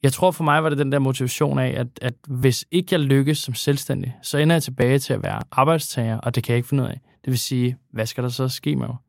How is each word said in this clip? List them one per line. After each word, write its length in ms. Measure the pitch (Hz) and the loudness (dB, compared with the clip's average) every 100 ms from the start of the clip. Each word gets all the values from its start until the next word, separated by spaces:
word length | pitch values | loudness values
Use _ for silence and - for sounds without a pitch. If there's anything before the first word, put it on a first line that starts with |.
Jeg 100 | 139 | 2
tror 180 | - 185 | 4 2
for 120 | - | 2
mig 200 | 180 147 | 2 2
var 60 | 160 | 2
det 80 | 143 | 0
den 140 | 139 | 0
der 80 | 139 | 2
motivation 600 | 135 127 127 - 147 135 | 0 0 -2 0 0 0
af, 140 | 131 131 | -2 -2
at, 100 | 123 - | -6 -4
at 120 | 127 123 - | -8 -8 -10
hvis 380 | 127 131 120 - | 2 2 2 -2
ikke 160 | 175 185 | -2 0
jeg 80 | 180 | 0
lykkes 380 | 143 135 139 151 | 4 4 4 0
som 160 | - | -2
selvstændig, 600 | 120 - 143 - 123 127 - | -4 -2 -2 -2 -4 -4 -8
så 160 | - 143 | -4 2
ender 180 | 151 165 | 4 4
jeg 80 | |
tilbage 360 | 143 131 123 135 | 0 0 2 2
til 140 | - | 2
at 100 | 117 | -4
være 180 | - 101 - | -2 -4 -4
arbejdstager, 680 | - 139 160 - - 113 110 | 2 4 2 0 -2 -2 -2
og 180 | - 117 | -2 -2
det 80 | |
kan 100 | - | 0
jeg 40 | 120 | -2
ikke 120 | 120 | 0
finde 140 | 143 | -2
ud 40 | 120 | -2
af. 120 | - _ _ - | -6 _ _ -4
Det 60 | |
vil 80 | 123 | -4
sige, 380 | - 131 123 123 _ | -2 0 -2 -2 _
hvad 120 | - 110 | -6 -4
skal 180 | - | -4
der 60 | 123 | -4
så 180 | 120 131 | -2 -4
ske 280 | - - 143 | -2 -2 -2
med 120 | 117 | -4
mig? 80 | 123 | -8